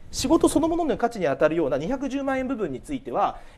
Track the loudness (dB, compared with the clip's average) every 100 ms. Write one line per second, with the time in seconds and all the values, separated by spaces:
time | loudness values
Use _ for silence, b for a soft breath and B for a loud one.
0 | b -4 2 4 4 4 2 2 0 0
1 | 0 0 -2 4 2 4 0 0 -2 -4
2 | -4 -4 -2 -2 -2 -4 -4 -6 -8 -8
3 | -4 0 0 B B